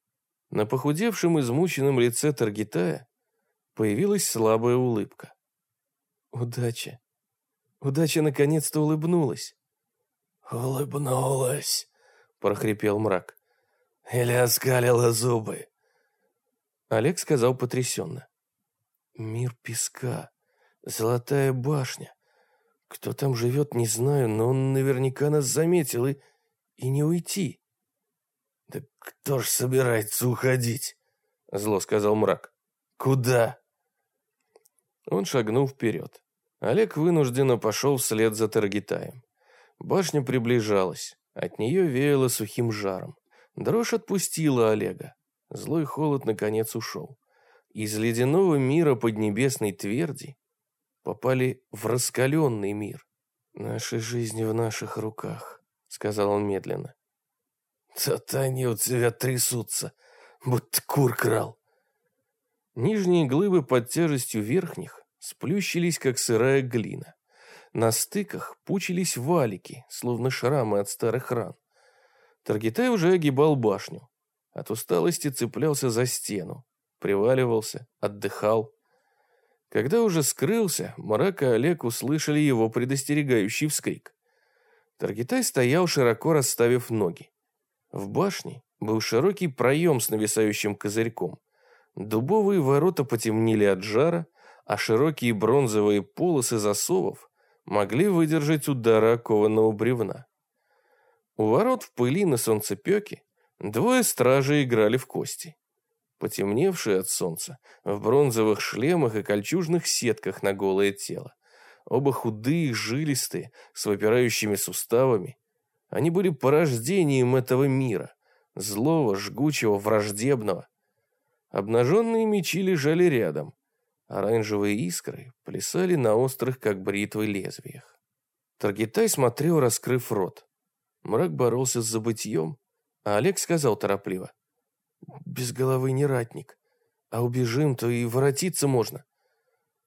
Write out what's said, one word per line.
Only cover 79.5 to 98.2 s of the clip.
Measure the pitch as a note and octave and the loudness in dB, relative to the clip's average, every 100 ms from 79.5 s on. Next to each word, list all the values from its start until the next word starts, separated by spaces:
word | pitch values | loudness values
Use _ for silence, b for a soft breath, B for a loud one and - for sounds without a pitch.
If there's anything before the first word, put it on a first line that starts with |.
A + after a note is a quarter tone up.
| _ _ | _ _
Когда | G#2+ C3 A#3 | -2 0 2
уже | A3+ E3 | 2 2
скрылся, | C#3 - C#3+ A#3 F#3+ - F2+ - | 0 0 0 0 0 -2 -8 -8
Мрак | G2 G#2+ F#3+ F3+ | -2 0 0 0
и | C3 | 2
Олег | A2+ D#3 E3 | 2 2 0
услышали | A#2+ - E3 D#3 - D3 | -2 -4 -2 -2 0 2
его | D3 A#2 A2+ | 4 4 2
предостерегающий | B2 B2+ C3+ - D3 C#3 A#2 G2+ - D3+ | 0 -2 -2 0 0 2 2 2 -2 -2
вскрик. | - - - - _ _ _ _ _ _ _ _ - | -2 -4 -8 -12 _ _ _ _ _ _ _ _ -8
Таргитай | F#2+ G#2 A#2+ B3+ | -6 -4 -2 -2
стоял, | - C3+ B2 E3 F3 | 0 0 2 2 2
широко | C#3+ A#2+ A2 D#3 | 2 2 2 2
расставив | D3+ - - A#2+ B2 A#2+ | 2 0 2 2 2 0
ноги. | A2+ F2+ E2 - _ _ _ _ _ - | -2 -2 -4 -16 _ _ _ _ _ -14
В | F#2 G2 | -10 -4
башне | A#2+ G3 - - A#2+ _ - | -2 -2 -2 -12 -16 _ -10
был | G#2 A2 | -4 -2
широкий | - A2+ F#3 - F3 | 0 0 0 0 -4
проём | - B2 D3+ E3+ B2+ | 0 0 2 2 2
с | - | 0
нависающим | G#2+ G#2 A2+ G#2+ G#2 G#2 G2+ | -2 0 2 2 0 -4 -4
козырьком. | G#2 A2 A2+ - F2 - _ b b b b - | -4 -2 -2 -2 -8 -8 _ b b b b -12
Дубовые | G#2 A2 C3 G#3+ G3+ G3 | -4 -2 0 2 2 2
ворота | C3+ C#3+ F3+ F3 | 4 4 2 0
потемнели | B2 A2+ A2+ A2 A2+ G#2+ | -2 -2 0 2 2 4
от | G2+ F#2 | 4 2
жара, | G#2 A2 E3 E2+ D#2+ b b b | 0 2 2 0 -6 b b b
а | - G#2 | -6 -4
широкие | - A2+ D#3 D3 A#2+ | 2 2 2 0 0
бронзовые | G#2 G#2+ C#3 A#2+ G#2+ G#2 G2+ | 2 4 4 4 4 4 2
полосы | F#2+ - F3 D3 A#2+ A2+ | 0 -2 0 0 0 0
засовов | G#2 G2+ - F#3 B2 - - _ _ _ | 0 0 0 0 0 -6 -20 _ _ _
могли | - G#2 G2 B2 G3+ | -4 -2 0 2 2
выдержать | E3+ | 2